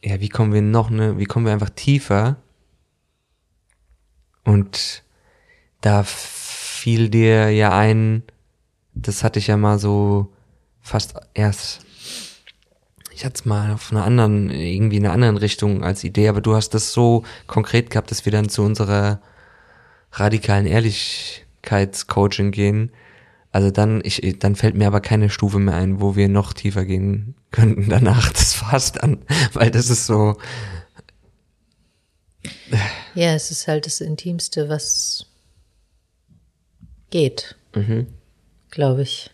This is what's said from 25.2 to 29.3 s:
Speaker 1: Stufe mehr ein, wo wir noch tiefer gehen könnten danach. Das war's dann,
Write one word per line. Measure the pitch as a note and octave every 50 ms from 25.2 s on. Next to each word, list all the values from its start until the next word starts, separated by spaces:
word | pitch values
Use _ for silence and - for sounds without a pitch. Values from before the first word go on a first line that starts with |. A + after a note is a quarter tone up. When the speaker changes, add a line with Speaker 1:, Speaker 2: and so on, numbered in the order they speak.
| G#2+ G2+
Speaker 1:
Stufe | G2 - - G2+ G2 G2+
mehr | G2+ G2+ E2+
ein, | E2+ F#2 F#2+ G2 F#2+
wo | G2+ G2+ G2
wir | G2+ G2+ G2
noch | G2+ G2+ G2+ - -
tiefer | - - G#2 G2 G2+ F#2+
gehen | F#2 F#2+ F#2 F#2+ G2 G2 G#2 G#2 A2+ C3+ _ _ _ -
könnten | - A2+ A2 A2 - G2+ A2
danach. | F#2+ G#2 B2+ G2 A2 B2 G#2+ F#2 -
Das | - - - - - -
war's | G#2 B2+ C3+ B2+ - -
dann, | - - D#3 C#3+ - - -